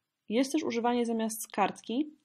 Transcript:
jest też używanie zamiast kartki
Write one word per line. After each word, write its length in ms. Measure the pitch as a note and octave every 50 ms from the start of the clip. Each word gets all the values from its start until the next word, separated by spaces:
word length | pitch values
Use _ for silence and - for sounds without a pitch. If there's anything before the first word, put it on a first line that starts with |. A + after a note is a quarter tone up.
| _ _ _ _ _ -
jest 220 | G#3 A#3+ C4+ C4+
też 120 | - D#4 D#4
używanie 420 | - A#3 A#3 A3 A#3+ B3 B3 A#3+
zamiast 420 | A3+ A#3 A3+ A3+ A3+ A3 - - -
kartki 640 | - - G3 F#3 F#3 - - - A3+ B3+ D4+ - - -